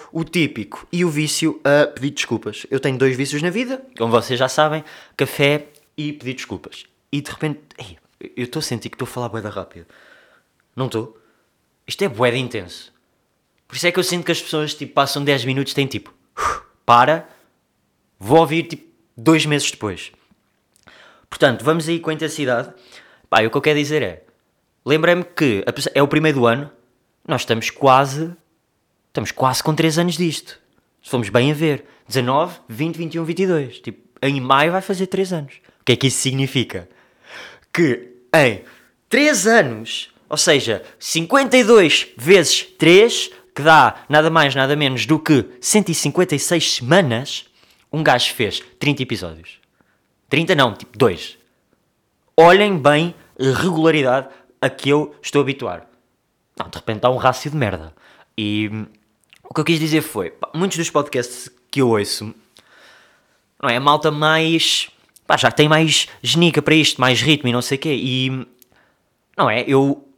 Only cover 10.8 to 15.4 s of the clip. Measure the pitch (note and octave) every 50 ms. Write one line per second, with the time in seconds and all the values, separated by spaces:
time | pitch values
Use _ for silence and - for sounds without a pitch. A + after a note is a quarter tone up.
10.8 | C3 B2+ - A2+ A2 - - _ _ _ _ _ _ _ _ _ _ _ _ _
11.8 | _ - - - G3 F#3+ B2 G#2 B2 B2 A#2 C3 C3 A#2 - A2 F#2 F2 - -
12.8 | - - _ _ _ _ _ _ _ _ _ _ _ _ _ _ _ _ - B2+
13.8 | - F3 F3 F#3 F3 F3+ F3 F3 E3+ - E3 D#3 - - - D#3 D3+ D3+ - -
14.8 | C#3+ B2 - - C#3 C3+ - D3 C#3+ C#3+ C#3+ C3+